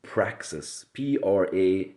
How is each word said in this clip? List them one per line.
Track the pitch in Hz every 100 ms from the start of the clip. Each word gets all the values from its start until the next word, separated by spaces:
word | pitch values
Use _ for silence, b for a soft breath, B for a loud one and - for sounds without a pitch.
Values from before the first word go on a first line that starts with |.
praxis, | - - 95 - - 78 - - -
P | - 139 143
R | 95 98 92
A | 95 92 95 -